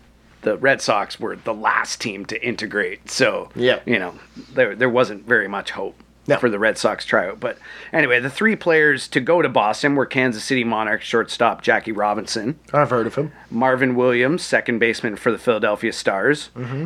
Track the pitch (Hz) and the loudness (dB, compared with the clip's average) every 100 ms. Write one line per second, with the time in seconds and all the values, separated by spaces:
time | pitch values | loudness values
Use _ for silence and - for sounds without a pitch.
0 | _ _ _ _ 113 98 135 120 - 107 | _ _ _ _ -4 0 2 2 0 0
1 | 98 - 110 92 113 107 110 104 110 - | -2 -8 -10 -8 -8 -2 0 0 -2 -4
2 | 120 98 92 107 123 107 110 101 90 101 | -6 -6 -8 -6 -6 -6 -4 -2 -4 -6
3 | - - 120 95 90 - 123 104 - 113 | -8 0 0 0 -6 -2 0 0 0 -2
4 | 90 - - - - 131 117 98 127 120 | -2 -10 -20 -20 -8 -2 0 2 2 2
5 | 110 101 104 117 98 101 - - 98 - | 0 -2 0 2 2 -4 -8 -8 -10 -12
6 | - _ - 143 123 101 110 - 117 98 | -20 _ -2 0 2 2 0 2 -2 -2
7 | - 113 92 110 117 - - - - 165 | 0 0 0 -4 -8 -8 -14 -18 -4 2
8 | 135 123 131 - 220 202 175 160 151 135 | 4 4 2 0 2 2 2 4 4 2
9 | - 143 123 175 143 123 104 110 147 143 | 0 -2 2 2 2 2 2 2 2 2
10 | 123 131 131 107 - 131 117 110 110 107 | 0 2 0 0 -2 -2 0 -2 0 -2
11 | - 117 107 - 117 95 - 110 - 104 | 0 0 0 2 0 2 2 2 0 -2
12 | 104 107 92 113 107 156 - 143 143 123 | 0 -2 -4 -6 -4 -6 -2 0 2 2
13 | 113 - 151 - - 113 131 127 131 123 | 0 -2 -6 -8 -8 0 2 2 2 4
14 | 127 120 127 170 - 120 117 117 117 110 | 2 4 2 0 0 0 0 0 0 0
15 | 117 98 123 104 - 110 110 104 113 - | -4 -2 -2 0 0 0 0 0 -2 -2
16 | - 98 117 151 - 120 120 135 | -2 0 0 0 -4 -12 -10 -8